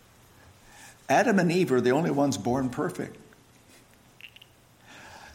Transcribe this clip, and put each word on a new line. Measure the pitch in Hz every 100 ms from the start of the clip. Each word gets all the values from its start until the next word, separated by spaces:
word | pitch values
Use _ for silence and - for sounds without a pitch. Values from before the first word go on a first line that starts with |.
| _ _ - - - - - - - - -
Adam | 147 233 196
and | 175
Eve | 175 165
are | 127
the | 123
only | 139 165
ones | 139 143 110
born | 120 131 131
perfect. | 135 170 - - - - - _ _ _ - - - _ - - - - _ _ _ - - - - -